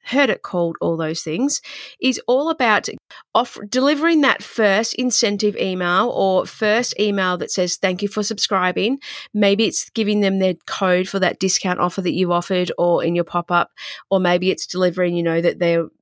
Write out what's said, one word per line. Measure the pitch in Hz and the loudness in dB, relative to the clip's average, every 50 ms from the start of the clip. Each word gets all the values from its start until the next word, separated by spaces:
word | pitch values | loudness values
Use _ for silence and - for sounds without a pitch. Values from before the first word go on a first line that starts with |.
heard | _ - 240 269 285 226 | _ -2 0 0 2 2
it | 190 - | 0 -4
called | - - - 180 170 165 165 - | -6 -6 -2 -2 -2 -2 -2 -2
all | 170 170 165 | -2 -2 -2
those | 160 160 156 165 - | -2 -2 -4 -4 -6
things, | - 156 156 190 262 285 - - - - - - - - - _ | -6 -6 -2 -2 -2 -2 -2 -4 -8 -12 -16 -16 -16 -18 -8 _
is | - 262 233 - - | 0 0 0 0 0
all | - 247 262 294 330 | 2 2 2 4 0
about | 320 - 262 226 208 220 - - - - _ _ - - - _ _ | 0 2 2 2 2 2 0 -4 -10 -10 _ _ -20 -20 -20 _ _
off-, | - 254 - - - - 202 | 0 0 0 -6 -14 -10 -2
delivering | - 254 262 285 302 285 311 339 339 311 | 0 2 2 2 2 2 2 2 4 4
that | 285 254 - - | 4 4 2 0
first | - - - - 220 202 190 208 233 - - | -4 -8 -2 2 2 4 4 2 0 -2 -4
incentive | - 208 254 - - - 208 208 202 214 208 196 | -4 -2 0 0 0 0 0 0 0 0 -2 0
email | - - 190 185 185 180 175 175 185 226 240 | 0 -4 -2 -2 -2 0 2 2 2 2 2
or | - - 196 190 185 185 - | 0 2 2 2 2 2 0
first | - - - 220 214 214 233 247 - - - | -2 -6 -2 0 2 2 2 0 -2 -2 -2
email | 214 208 202 196 190 185 180 | 0 0 0 0 0 0 0
that | 175 - - | -2 -4 -4
says, | - - 180 175 - | -2 -2 -2 -2 -2
"Thank | - - 190 185 180 | -2 -2 -2 -2 -2
you | 202 202 | -4 -4
for | - 214 | -2 -4
subscribing." | 208 - 220 202 - - 208 190 180 180 180 180 190 226 269 269 - - - - - - - | -4 -4 -4 -4 -4 -2 0 0 0 0 0 0 0 0 -2 -4 -6 -14 -14 -16 -16 -6 0
Maybe | 208 202 196 196 196 226 | 2 4 4 4 2 0
it's | - - - - - | 0 -2 -4 -8 -6
giving | _ 226 214 202 208 208 | _ -2 0 0 2 2
them | 202 190 190 190 | 2 2 2 2
their | 190 185 180 _ _ | 2 0 0 _ _
code | - - - 202 185 180 180 190 | -10 -4 -2 0 2 2 2 0
for | 185 - 196 | -2 -2 0
that | 185 175 - _ | 0 0 0 _
discount | 190 190 - - - 185 180 - | -2 0 0 0 0 -2 0 0
offer | 165 175 - - | 0 -2 -2 -2
that | 180 180 - | -2 -2 0
you | 180 185 170 | 0 2 2
offered | 175 175 170 - 196 180 180 175 - - | 2 0 0 0 0 0 0 -2 0 0
or | 175 175 175 143 - | 2 2 2 2 2
in | 160 175 | 0 0
your | 175 170 | 0 -2
pop-up, | - - 175 175 - 175 175 - - _ - - - - - - _ | -2 -4 -4 -2 0 0 0 0 -2 _ -16 -14 -14 -14 -16 -4 _
or | 196 190 | 0 2
maybe | 185 175 180 180 180 190 | 2 2 2 2 2 0
it's | - - - | 0 -2 -6
delivering, | - - 180 185 180 180 190 180 175 175 | -8 -2 0 0 0 2 0 0 0 0
you | 170 | 0
know, | 170 170 165 165 | 0 2 0 2
that | 170 175 - - | 2 0 0 0
they're | 180 170 170 170 165 - _ _ | 0 2 2 0 -2 -4 _ _